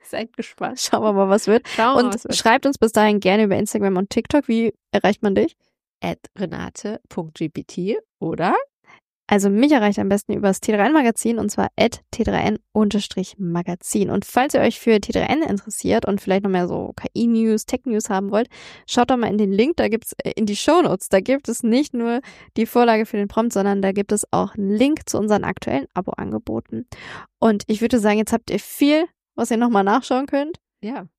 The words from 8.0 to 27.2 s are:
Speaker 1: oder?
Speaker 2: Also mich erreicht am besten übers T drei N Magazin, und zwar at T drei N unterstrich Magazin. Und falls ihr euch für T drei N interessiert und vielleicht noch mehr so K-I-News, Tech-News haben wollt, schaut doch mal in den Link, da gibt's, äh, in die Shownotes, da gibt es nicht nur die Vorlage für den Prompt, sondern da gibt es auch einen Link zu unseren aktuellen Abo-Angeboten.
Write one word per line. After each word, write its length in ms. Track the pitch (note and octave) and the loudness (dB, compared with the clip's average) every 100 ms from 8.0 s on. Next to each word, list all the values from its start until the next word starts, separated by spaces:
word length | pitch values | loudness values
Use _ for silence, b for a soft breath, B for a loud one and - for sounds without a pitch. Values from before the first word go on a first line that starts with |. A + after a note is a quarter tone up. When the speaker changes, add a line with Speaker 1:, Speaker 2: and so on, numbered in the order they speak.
| _ _ | _ _
Speaker 1:
oder? 360 | D#3+ - F3 F#4 C#5 _ b b _ _ - | -8 -2 0 0 -4 _ b b _ _ 0
Speaker 2:
Also 200 | G#3 G3 | 2 4
mich 200 | G3+ C#4+ | 4 4
erreicht 280 | D4 G#3 G3+ | 6 4 0
am 100 | G3 | 0
besten 240 | G3+ - | 0 0
übers 260 | G#3 G3+ F#3+ | 0 0 0
T 120 | - | 0
drei 160 | G#3+ G3+ | 2 4
N 60 | |
Magazin, 440 | D#4 A#3+ A3 A3+ A#3 | 4 2 0 -2 -2
und 140 | G#3 | -2
zwar 160 | - G3+ - | -2 -4 2
at 240 | A3+ - _ | 0 0 _
T 140 | - | -4
drei 160 | G#3 F#3+ | -2 0
N 180 | - G#3 _ | 0 -4 _
unterstrich 640 | G#3+ G#3+ G3+ - - F#3 - | 0 2 0 -4 -8 -8 -6
Magazin. 720 | F3+ E3+ F3+ F3 - A3 G3 | -4 -4 -4 -8 -4 -2 0
Und 160 | G3 - | -2 0
falls 300 | - C#4 B3+ | 0 2 2
ihr 60 | |
euch 180 | A3+ - | 2 2
für 200 | - G#3+ | 2 2
T 120 | - | 2
drei 140 | F#3 - | -4 0
N 180 | D4+ | 0
interessiert 640 | D#4+ G3+ - - - D#4 - | 0 -2 -6 -6 0 0 0
und 120 | G3 | -4
vielleicht 240 | - F#3+ | 0 0
noch 60 | G3+ | 2
mehr 180 | F#3+ F3 | 0 0
so 260 | - - - | -4 -6 -8
K-I-News, 720 | - - A#3 A3+ A3 G#3+ - | -8 -2 0 2 2 0 -2
Tech-News 420 | B3+ - G#3+ - | -6 -2 -4 -2
haben 220 | F#3+ G3 | -4 0
wollt, 160 | G#3+ A#3+ B B B B | -2 -2 B B B B
schaut 240 | - A#3+ | 0 2
doch 60 | B3+ | 2
mal 100 | A3+ | 0
in 80 | G#3 | 0
den 140 | G3+ | 2
Link, 260 | G3 B3+ F4 | 2 2 2
da 100 | G#3 | 0
gibt's, 280 | A3+ - - | -2 -6 -10
äh, 80 | - - | -8 -2
in 120 | G#3+ | -2
die 80 | G3+ | 0
Shownotes, 540 | - E4 D#4+ F#3+ - | 2 4 4 0 2
da 100 | G3 | 0
gibt 280 | F#3+ C4+ - | 2 -2 -2
es 140 | A#3 | -4
nicht 320 | A3+ A#3+ D4 | 2 2 0
nur 280 | A#3+ A#3 A#3+ B B B - | -2 -2 -4 B B B -2
die 80 | A3+ | 0
Vorlage 400 | A#3+ A#3+ A3 A3 | 4 4 4 0
für 120 | G#3+ | -2
den 100 | G3+ | -2
Prompt, 260 | - A#3 | 0 0
sondern 300 | G3+ G3+ G3+ | 0 0 2
da 80 | G3 | 0
gibt 200 | G3 G3 | 0 -2
es 120 | G#3+ - | -2 0
auch 220 | F3 F#3 - | -2 -2 -4
einen 160 | G3 | -2
Link 360 | G#3 C4+ D#4 - | 2 2 2 -2
zu 120 | - | -2
unseren 240 | G#3 G#3 | 0 0
aktuellen 420 | - - - C4+ C#4 | 0 -6 -4 -4 -4
Abo-Angeboten. 960 | F3+ F#3 - - A3 - A3+ - A3+ A#3+ B B B | -6 -6 -8 -6 -8 -6 -8 -6 -12 -12 B B B